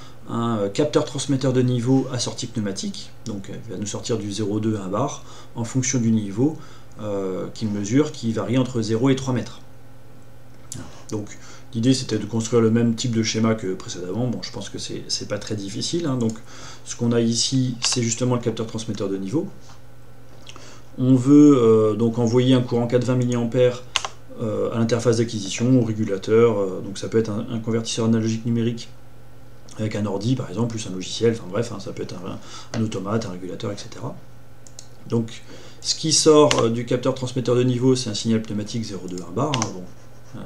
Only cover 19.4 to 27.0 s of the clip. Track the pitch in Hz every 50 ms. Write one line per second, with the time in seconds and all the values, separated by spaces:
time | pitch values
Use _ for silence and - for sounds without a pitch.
19.4 | 196 196 - - - - - - - - - - - - - - - - - -
20.4 | - - - - - - - - - - - - 127 127 131 123 120 139 147 147
21.4 | 147 147 139 123 117 113 110 110 107 107 104 104 117 117 113 120 120 110 120 127
22.4 | 123 131 131 123 123 - 127 117 117 117 127 123 123 127 127 127 123 123 120 120
23.4 | 117 113 135 127 123 123 - - - - - - - - - - - - - 120
24.4 | 120 107 104 101 98 - - 113 113 110 123 110 117 123 110 117 113 - 113 104
25.4 | 95 95 - - 117 127 131 127 113 110 104 104 107 98 98 95 - 107 110 113
26.4 | 117 117 107 101 98 92 92 90 92 95 95 -